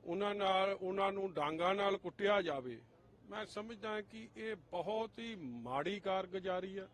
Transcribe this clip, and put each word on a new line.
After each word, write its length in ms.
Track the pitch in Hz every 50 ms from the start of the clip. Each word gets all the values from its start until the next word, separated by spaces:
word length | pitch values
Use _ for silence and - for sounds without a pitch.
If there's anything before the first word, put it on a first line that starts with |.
| -
ਉਹਨਾਂ 300 | - 170 190 202 208 202
ਨਾਲ, 380 | 208 202 190 190 190 190 196 196
ਉਹਨਾਂ 380 | - 190 185 190 196 196 196
ਨੂੰ 200 | 196 196 196 190 165
ਡਾਂਗਾਂ 400 | 151 147 151 160 160 170 180 190
ਨਾਲ 220 | 202 202 196 196
ਕੁੱਟਿਆ 440 | 190 - 180 - - 202 202 208 202
ਜਾਵੇ, 360 | 185 165 143 135 123 127 117 110 - - - - - - - - - 202
ਮੈਂ 160 | 202 214 214
ਸਮਝਦਾ 540 | - - 208 214 226 233 202 202 220 214 214
ਕਿ 260 | 208 208 - 220 220 226 -
ਇਹ 180 | 220 220 220 220 - - -
ਬਹੁਤ 480 | - 180 160 185 214 220 226 220 - -
ਹੀ 140 | 233 233 226
ਮਾੜੀ 640 | 190 156 127 120 120 117 120 131 139 151 180 202 202
ਕਾਰਗੁਜ਼ਾਰੀ 800 | - 190 190 190 190 185 180 190 180 185 180 185 185 190 190
ਆ 100 | 196 190 190